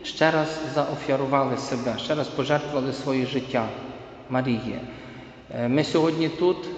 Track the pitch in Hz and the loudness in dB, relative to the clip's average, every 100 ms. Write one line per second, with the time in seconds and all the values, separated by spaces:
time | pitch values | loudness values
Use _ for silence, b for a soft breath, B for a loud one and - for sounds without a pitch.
0 | - - 160 160 156 - 135 143 143 147 | -10 2 4 4 0 -2 -2 0 0 -2
1 | - 135 135 139 135 120 - 123 120 107 | 0 2 4 4 4 0 -2 -2 -2 -2
2 | - 151 131 - 131 147 147 139 135 131 | -2 0 0 -2 2 2 2 -2 -2 -2
3 | 143 131 123 135 - 123 110 101 - - | 0 0 2 -2 0 -2 -2 -6 -10 -12
4 | - - - 127 127 113 113 95 - B | -14 -16 -2 0 2 0 0 -6 -8 B
5 | B B B B - 120 120 139 151 170 | B B B B -10 -4 2 2 4 4
6 | 160 160 160 - 180 180 - | 4 2 0 2 2 2 -4